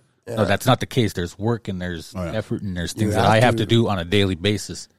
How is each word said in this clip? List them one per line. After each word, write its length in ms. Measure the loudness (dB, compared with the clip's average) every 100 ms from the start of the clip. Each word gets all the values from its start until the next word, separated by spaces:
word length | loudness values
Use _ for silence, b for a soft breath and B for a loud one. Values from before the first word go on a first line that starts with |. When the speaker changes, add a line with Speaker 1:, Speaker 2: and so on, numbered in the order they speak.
| _ _ -8
Speaker 1:
Yeah. 100 | -2
Speaker 2:
No, 80 |
that's 220 | 0 0 2
not 140 | 2
the 60 | 0
case. 260 | 0 0
There's 240 | -2 -6 -4
work 300 | -4 -4 -4
and 120 | -8
there's 320 | -6 -8 -10
Speaker 3:
Oh, 100 | -10
yeah. 80 | -6
Speaker 2:
effort 300 | -6 -6 -6
and 140 | -6 -6
there's 160 | -6
Speaker 1:
You 60 | -2
Speaker 2:
things 120 | 0
that 80 | 2
Speaker 1:
have 80 | 4
Speaker 2:
I 100 | 6
have 140 | 4 2
Speaker 1:
to 80 |
Speaker 2:
to 20 | 2
do 220 | 4 4
on 100 | 0
a 40 |
daily 300 | 0 2 2
basis 540 | 0 -2 -2 -6 -12 -14